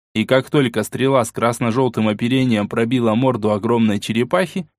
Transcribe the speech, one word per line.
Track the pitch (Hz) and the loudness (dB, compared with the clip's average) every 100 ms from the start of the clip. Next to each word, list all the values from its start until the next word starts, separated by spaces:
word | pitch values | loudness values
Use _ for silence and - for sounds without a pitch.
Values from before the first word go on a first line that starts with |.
| _ 110 | _ -4
и | - | 2
как | 131 - | 2 2
только | 151 123 110 | 0 0 -2
стрела | 104 110 131 135 | -6 -2 0 2
с | 113 | 0
красно-жёлтым | - 117 117 117 120 127 117 110 | -2 -2 0 -2 0 0 0 0
оперением | 104 120 131 127 107 104 | 0 0 0 0 0 -2
пробила | 113 117 127 113 | -2 0 0 2
морду | 113 131 117 107 | 2 2 0 -2
огромной | 104 110 120 110 101 | -2 0 2 2 0
черепахи, | - 113 123 180 185 190 - | -2 -2 0 0 0 -6 -10